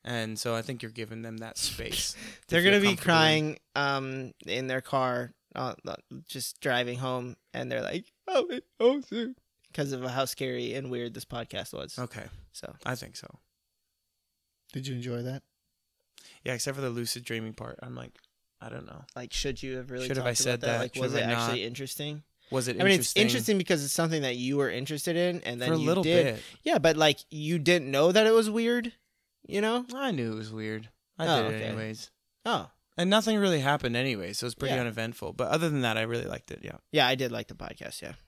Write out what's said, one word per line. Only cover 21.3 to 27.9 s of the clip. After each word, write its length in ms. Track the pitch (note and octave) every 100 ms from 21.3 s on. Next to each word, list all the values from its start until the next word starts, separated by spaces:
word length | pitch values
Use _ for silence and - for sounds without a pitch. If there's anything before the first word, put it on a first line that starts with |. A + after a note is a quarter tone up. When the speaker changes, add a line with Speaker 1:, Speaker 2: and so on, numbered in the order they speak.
Speaker 2:
actually 280 | A#2 A#2 A#2
Speaker 1:
not? 60 | A2
Speaker 2:
interesting? 560 | B2+ C3+ - D3 D3+ - _ _
Speaker 1:
Was 180 | C3 B2
it 80 | G#2+
Speaker 2:
I 20 |
mean, 20 | F#3+
it's 80 | F#3 A#2
Speaker 1:
interesting? 80 | F#3+
Speaker 2:
interesting 360 | G#3+ B3 A3+ G3
because 260 | F3 E3
it's 80 | C#3+
something 300 | - E3 D#3+
that 140 | C3+ B2
you 200 | B2+ C#3+
were 140 | C3+
interested 460 | G#2+ C3+ D3+ - E3
in, 260 | F3 F3
and 180 | - C#3
then 80 | B2
Speaker 1:
For 60 |
a 40 | D#3+
Speaker 2:
you 80 | D3+
Speaker 1:
little 160 | F3+
Speaker 2:
did. 340 | D#3+ E3+ C#3+ A2
Speaker 1:
bit. 60 | - -
Speaker 2:
Yeah, 160 | D4+ D#4+
but, 180 | E3 D#3
like, 220 | D#3 C#3 -
you 280 | D3+ D3+ E3+
didn't 320 | D3 F3 C3+